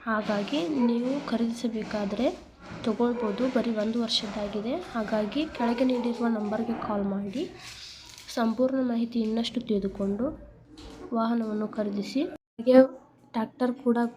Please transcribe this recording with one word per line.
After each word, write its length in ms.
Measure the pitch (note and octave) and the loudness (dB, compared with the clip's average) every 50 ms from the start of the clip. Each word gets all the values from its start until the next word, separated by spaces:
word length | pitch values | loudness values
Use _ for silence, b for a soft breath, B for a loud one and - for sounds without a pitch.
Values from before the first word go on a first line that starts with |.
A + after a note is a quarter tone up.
| - | -2
ಹಾಗಾಗಿ 580 | A#3+ A3 G#3+ G#3 G#3+ G#3+ G3+ G#3 G3 C4+ D4+ E4+ E4+ D4+ C4+ A#3+ | 0 -2 0 0 0 0 0 0 0 0 -2 0 0 2 2 4
ನೀವು 240 | A#3 A#3 A#3 A#3+ B3+ C4+ C#4+ C#4+ - | 4 4 2 0 0 -2 -2 -2 -2
ಖರೀದಿಸಬೇಕಾದ್ರೆ 960 | B3 A3 A#3 A#3 A#3 - - A#3+ A3+ A3 G#3 - - G#3 G#3 G3 G3+ G3+ A#3+ D#4+ F4+ - - - - - - - - - - | 0 0 0 0 -2 -2 -4 -4 -2 -4 -6 -4 -4 -4 -2 -2 -2 0 0 0 0 -2 -12 -20 -20 -20 -16 -14 -12 -4 -2
ತಗೊಳ್ಬೋದು. 580 | A#3+ G#3+ - A#3+ A#3+ A#3+ A#3+ - G#3+ G3 G3 B3 C4 B3+ | -2 0 2 2 0 2 0 0 -2 0 0 0 2 2
ಬರೀ 180 | A#3+ A3+ A#3+ A3+ G#3+ G#3 | 0 0 0 0 0 0
ಒಂದು 180 | A3 A3+ A#3+ | 0 0 0
ವರ್ಷದ್ದಾಗಿದೆ. 720 | A#3 A3+ - - - G3+ G3 A3 G#3 G3+ G3+ G#3+ G3+ A#3 C#4 F4 F4+ - - | 0 0 0 -2 -2 -2 -4 -4 -4 -4 -4 -4 -2 -2 -4 -4 -4 -6 -4
ಹಾಗಾಗಿ 500 | A#3 G#3+ F#3+ A3+ G#3+ G#3+ G#3 - C#4+ D#4 D#4 - | -4 -2 0 0 0 0 0 0 -2 -2 -2 -2
ಕೆಳಗೆ 280 | - A#3+ A#3 A#3 A#3 C4 | -2 0 0 2 4 4
ನೀಡಿರುವ 420 | B3+ B3+ A#3+ A#3 A#3+ A#3 - A#3+ | 4 4 2 2 0 0 0 0
ನಂಬರ್ಗೆ 500 | A#3 A3+ G#3+ G#3+ G#3 G#3+ A3 A3+ A#3 A3+ - - | 0 2 0 0 -2 -2 -2 0 -2 -2 -4 -2
ಕಾಲ್ 160 | - G#3+ G3+ G3+ | -2 0 0 0
ಮಾಡಿ 400 | G3 F#3+ G3 G3+ G3+ F#3+ B3+ E4+ - B B B B B B B B B B B B B B - - - | 0 0 -2 -4 -4 -4 -4 -4 -4 B B B B B B B B B B B B B B -16 -8 -2
ಸಂಪೂರ್ಣ 440 | - A#3 A3+ A3 A3 B3+ C4 C4 C4+ | 0 2 2 4 2 2 2 4 2
ಮಾಹಿತಿ 380 | B3+ B3 A#3 A#3 A#3 A#3 - A#3 | 2 2 2 0 0 0 0 0
ಇನ್ನಷ್ಟು 420 | A3 G#3+ A3 A3 A#3 - - B3 | 0 2 2 0 -2 0 -2 -4
ತಿಳಿದುಕೊಂಡು 640 | A#3 - G#3+ G3+ F#3+ G3 - - G3 G3 G3+ G3+ A#3+ D4 - - - - - - - - - - - - - - - - B3 | -2 0 0 0 0 -2 -2 -2 -2 -2 0 0 -2 -2 -4 -6 -14 -20 -20 -20 -20 -20 -20 -18 -16 -16 -14 -14 -10 -4 -2
ವಾಹನವನ್ನು 540 | A3+ A3+ A3+ A#3 A#3 A3+ A3 G#3+ G#3+ G#3+ | 0 0 2 0 0 0 -2 -2 -2 -4
ಖರೀದಿಸಿ. 560 | G#3 - - G#3+ G#3 G3+ G#3 G3+ - - C4+ D#4 | -4 -2 -2 -2 -2 -2 -4 -4 -2 -2 -2 -2
ಹಾಗೆ 540 | F4+ - - _ _ _ - A3+ B3 B3+ B3+ C4 C4+ - - - - - - - - - | -2 -4 -12 _ _ _ -2 4 8 10 10 10 8 4 -10 -18 -20 -20 -20 -20 -8 -4
ಟ್ರ್ಯಾಕ್ಟರ್ 420 | A#3 A3 A3+ - - B3+ B3 B3 - - | -4 -4 -4 -2 -2 0 0 0 0 2
ಕೂಡ 140 | B3 A#3 A#3+ A#3+ A#3 - | 2 4 4 2 0 -2